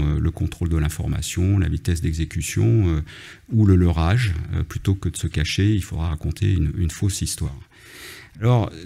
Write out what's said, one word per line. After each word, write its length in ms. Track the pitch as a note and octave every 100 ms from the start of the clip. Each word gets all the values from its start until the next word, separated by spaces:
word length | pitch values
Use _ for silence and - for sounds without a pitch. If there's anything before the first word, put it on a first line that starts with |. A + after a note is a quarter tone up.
euh, 140 | D2 D2+
le 120 | D#2+
contrôle 380 | - E2 - E2+
de 80 | D#2+
l'information, 800 | D2+ - A2 C#2+ D2+ - F#2 G2+
la 100 | E2+
vitesse 320 | D#2+ - E2
d'exécution, 880 | E2+ D#2 D#2+ E2 - G2+ A2 A2+ F2+
euh, 120 | D#2+ E2 - - - -
ou 140 | A2+ G#2
le 100 | F#2
leurrage. 560 | F2 E2 E2 A2+ A2+ D#2+ -
Euh, 80 | E2+
plutôt 320 | D#2 - -
que 140 | F#2+ F2+
de 80 | -
se 100 | D#2+
cacher, 480 | D#2 D2 - G2+
il 80 | G#2
faudra 260 | - D#2+ E2
raconter 440 | D#2 D#2+ - G2
une, 200 | F#2 D2+ -
une 140 | E2+
fausse 320 | - G2 -
histoire. 360 | D#2 - D2+ C#2 - - - - - - - -
Alors, 300 | A2+ B2 F#2+ D#2+